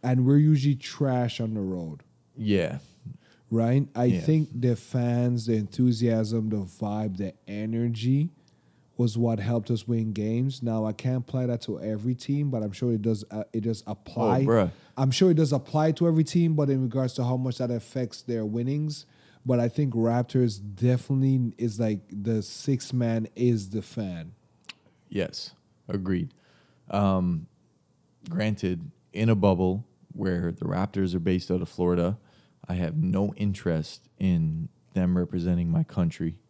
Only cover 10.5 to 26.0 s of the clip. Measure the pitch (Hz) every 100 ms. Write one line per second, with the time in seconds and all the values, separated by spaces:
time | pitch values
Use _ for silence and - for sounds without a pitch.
10.5 | 131 117 110 110 101 127 127 120 131 123
11.5 | 117 - 101 101 107 113 123 - 143 147
12.5 | 120 107 98 123 113 107 104 104 107 107
13.5 | 113 110 107 - 107 - - 117 123 135
14.5 | 113 92 - - - 131 127 185 160 156
15.5 | 135 - 156 160 156 170 160 156 180 165
16.5 | 156 143 135 131 123 131 - 123 127 127
17.5 | 117 123 120 - 135 123 - - 117 107
18.5 | 113 120 147 151 147 - _ _ _ 127
19.5 | 123 120 - 143 113 113 117 120 131 123
20.5 | 101 104 98 123 123 - 135 135 131 120
21.5 | - 117 104 113 104 - 101 104 110 101
22.5 | - - 131 - 127 117 113 110 - 123
23.5 | 113 95 104 95 - 101 87 82 95 _
24.5 | _ _ - _ _ _ 98 87 - -
25.5 | - _ _ - 101